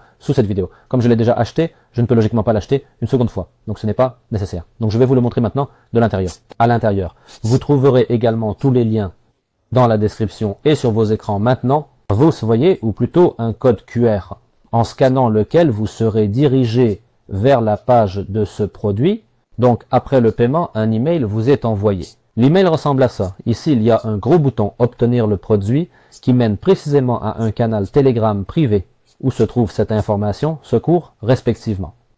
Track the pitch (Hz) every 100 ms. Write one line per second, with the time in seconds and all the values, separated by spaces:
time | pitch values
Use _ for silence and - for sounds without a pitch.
0 | _ _ - 139 104 98 90 - - 127
1 | 117 113 113 - 113 - 165 _ _ -
2 | 117 117 107 117 107 110 - 139 - -
3 | 117 131 120 - 87 _ - 104 107 104
4 | 127 123 - 107 98 87 - - 110 113
5 | 127 127 120 123 113 135 139 _ _ 117
6 | 113 98 92 - _ - 120 117 110 98
7 | 87 - _ - 107 131 - 143 135 127
8 | - 120 120 113 110 98 139 127 117 110
9 | 98 - _ _ _ _ - 123 123 107
10 | 104 - 110 - 107 98 - 143 127 110
11 | 107 107 - 101 110 127 123 147 147 _
12 | - 104 160 - 110 113 160 190 113 104
13 | 123 170 180 - 117 107 131 107 - 117
14 | 120 101 - - _ _ - 117 110 -
15 | 135 131 123 107 101 160 170 104 107 -
16 | 113 107 107 107 143 131 123 117 120 98
17 | _ _ - 95 117 131 110 104 - 123
18 | 104 95 92 104 104 - 104 - 107 101
19 | 151 220 _ _ _ - 123 113 - 123
20 | - 135 113 107 120 156 175 110 110 110
21 | 135 170 110 110 113 139 120 104 104 95
22 | - - _ - 127 180 185 151 147 135
23 | 127 - 95 - - 113 - 131 110 113
24 | 110 104 110 170 135 - 104 - 120 -
25 | 120 123 110 101 - 107 98 135 175 _
26 | _ - - 123 117 101 - 190 147 143
27 | 127 117 107 - 113 - 117 110 98 147
28 | 135 117 110 101 98 - 143 104 - _
29 | _ - 131 - 110 - 110 - 107 107
30 | 101 104 104 101 151 156 - 117 - 170
31 | - - 107 127 - 107 - 95 85 -
32 | _